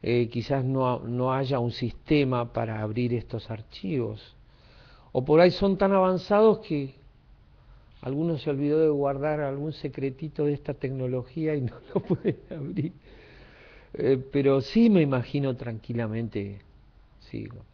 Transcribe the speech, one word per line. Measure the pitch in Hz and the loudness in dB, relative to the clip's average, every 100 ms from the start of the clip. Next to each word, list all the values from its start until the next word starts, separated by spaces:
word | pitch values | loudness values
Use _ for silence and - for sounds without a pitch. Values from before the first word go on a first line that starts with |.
| - | 0
Eh, | 120 117 | 0 0
quizás | 120 110 139 131 | -2 -2 -2 0
no | 131 127 | 0 0
ha-, | 123 | -2
no | 117 120 127 | -4 -2 0
haya | 131 135 135 | 0 0 0
un | 120 | -2
sistema | - 120 - - 151 135 127 120 | -2 -6 -8 0 2 2 0 -2
para | 113 113 110 | -4 -4 -4
abrir | 107 107 123 | -4 -2 -2
estos | 120 - 113 - | -2 -4 -10 -8
archivos. | 110 110 - 196 151 113 107 - - - _ - - - - - | -12 -12 -12 -6 -4 -4 -6 -14 -20 -20 _ -20 -20 -20 -20 -6
O | - | -4
por | 135 156 | 4 6
ahí | 180 | 6
son | 175 202 190 | 6 0 2
tan | 196 | 2
avanzados | 196 185 185 180 208 220 214 | 4 4 2 2 4 6 4
que | - 151 135 - - _ _ - - - - - - - | 0 -4 -6 -10 -20 _ _ -20 -20 -20 -20 -20 -20 -12
alguno | - 139 165 160 | -6 -2 -2 -2
se | 151 | -2
olvidó | 139 147 151 | -2 2 4
de | 160 | 4
guardar | 147 139 139 147 151 | 4 0 0 -2 -2
algún | 143 139 151 | -2 -4 -6
secretito | 147 147 131 135 131 160 - | -6 -8 -4 -6 -4 -10 -2
de | 147 | 0
esta | 147 - | 0 -4
tecnología | 131 131 131 127 127 123 - 156 | -6 -6 -4 -2 -2 -4 -4 -2
y | 151 | 0
<laughs> | 123 | -2
no | - - | -6 -6
lo | 196 | -6
pueden | - 175 214 147 - | -2 -2 0 -4 -8
abrir. | 165 143 190 156 - - - - - - - - - - | -12 -8 -6 -6 -8 -20 -20 -20 -20 -20 -20 -20 -20 -18
Eh, | - - 135 131 | -4 2 2 0
pero | 143 139 139 | 2 4 4
sí | 131 226 233 | 2 4 6
me | 196 | 6
imagino | 151 131 120 147 139 127 | 4 2 -2 -2 -2 -4
tranquilamente, | 123 113 - 117 113 113 117 104 101 101 - - - - - - | -6 -10 -6 -4 -2 -4 -4 -4 -6 -10 -18 -20 -20 -20 -20 -20
sí, | - 110 | -14 -10
¿no? | 104 120 - | -10 -14 -20